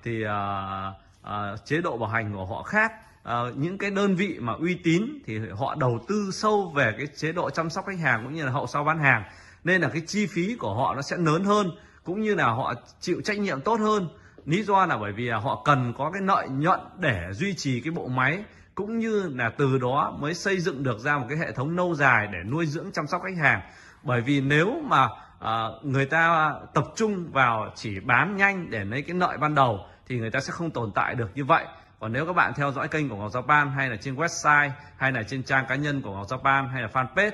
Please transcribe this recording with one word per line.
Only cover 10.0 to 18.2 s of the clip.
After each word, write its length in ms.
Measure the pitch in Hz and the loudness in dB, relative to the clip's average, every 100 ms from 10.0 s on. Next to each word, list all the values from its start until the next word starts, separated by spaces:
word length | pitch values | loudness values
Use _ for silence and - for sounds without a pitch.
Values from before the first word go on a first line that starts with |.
| 160 | -4
chi 200 | 196 202 | -2 -2
phí 300 | - 180 240 | 0 -2 -2
của 180 | 120 | -4
họ 200 | 101 131 | 0 0
nó 80 | 117 | -2
sẽ 140 | 139 165 | -4 0
lớn 280 | 165 156 | 2 2
hơn, 260 | 196 208 196 - - - | 4 2 2 -4 -14 -14
cũng 160 | - 190 | -8 -4
như 140 | 214 | 0
là 120 | 190 131 | 2 2
họ 280 | 113 92 123 - - | 2 -2 -4 -10 -10
chịu 200 | - 175 | -4 -2
trách 140 | 143 208 | -2 -2
nhiệm 220 | 202 139 | -2 -2
tốt 200 | 170 226 | 0 2
hơn. 280 | 214 214 175 - - - | 2 2 0 -8 -20 -12
Lý 180 | - 175 | -2 0
do 240 | 208 196 185 | 4 4 4
là 100 | 127 | 2
bởi 160 | 104 | -4
vì 120 | 104 | -4
là 140 | 120 113 | -2 -2
họ 240 | 113 110 | -2 0
cần 280 | - 143 123 113 | 4 4 2 -2
có 120 | 143 | -4
cái 120 | 190 | -2
lợi 260 | 190 196 - | 2 2 2
nhuận 320 | 135 156 - - - | 0 2 2 0 -4
để 300 | 165 101 85 | 0 0 -2
duy 240 | 101 190 | -4 -4
trì 260 | 185 143 123 | -2 -2 -2
cái 100 | 143 | -2
bộ 180 | 165 - | -4 -2
máy, 360 | 127 | 2